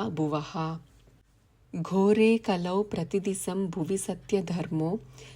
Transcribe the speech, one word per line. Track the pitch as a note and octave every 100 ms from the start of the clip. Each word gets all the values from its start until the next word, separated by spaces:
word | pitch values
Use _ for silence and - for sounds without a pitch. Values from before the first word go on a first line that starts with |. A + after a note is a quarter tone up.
| A3
भुवः। | D#3+ D#3 D3 D3 E3 D#3+ E3 - _ _ _ _ _ _ _ _ F3+
घोरे | D#3+ F#3+ G3 G#3 A3 A3+
कलौ | A3+ F3+ F3 F#3+
प्रतिदिशं | G#3 - E3 G3 G3 F#3+ - F#3+ F#3+
भुवि | F3+ D#3 F#3+
सत्यधर्मो | - F#3+ - G3+ F3 F3 F3+ D#3+ D#3+ A3 - - -